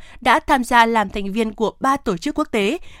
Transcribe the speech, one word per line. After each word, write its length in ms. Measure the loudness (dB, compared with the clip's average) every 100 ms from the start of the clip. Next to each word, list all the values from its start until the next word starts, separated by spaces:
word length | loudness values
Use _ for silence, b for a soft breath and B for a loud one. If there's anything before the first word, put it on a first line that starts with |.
| b b
đã 180 | 2 2
tham 240 | 2 0
gia 220 | 2 4 4
làm 240 | 2 -2
thành 240 | -4 -4
viên 200 | -2 -4
của 200 | -2 -4 -2
ba 180 | -2 -2
tổ 200 | -2 -4
chức 180 | -4 -4
quốc 80 | -4
tế 260 | -2 -2 -4 b b